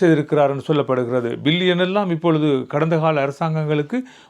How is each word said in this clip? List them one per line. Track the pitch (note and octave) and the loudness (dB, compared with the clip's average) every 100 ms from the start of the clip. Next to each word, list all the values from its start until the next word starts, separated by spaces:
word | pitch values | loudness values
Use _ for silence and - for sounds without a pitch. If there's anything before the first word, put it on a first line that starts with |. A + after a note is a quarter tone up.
செய்திருக்கிறார் | F3+ D#3+ C#3 D3+ C#3 | 2 2 2 2 2
என்று | C#3 - | 0 -2
சொல்லப்படுகிறது. | D3+ C3+ B2+ A#2+ B2+ A#2+ A#2+ | -2 0 -2 0 -2 -4 -2
பில்லியன் | B2 F3 F#3 F3 | -2 0 0 0
எல்லாம் | F3+ G3 G3 | 0 0 -2
இப்பொழுது | E3 E3+ D#3 D3+ C3+ A#2+ | -2 0 2 2 0 -2
கடந்த | C#3+ D#3+ E3 | -2 0 2
கால | D#3+ D3+ C#3 | 2 0 -2
அரசாங்கங்களுக்கு | C#3 E3 D#3+ D3+ D3+ D3 B3 B3+ - | -2 -4 -2 -2 -2 -2 -6 -8 -16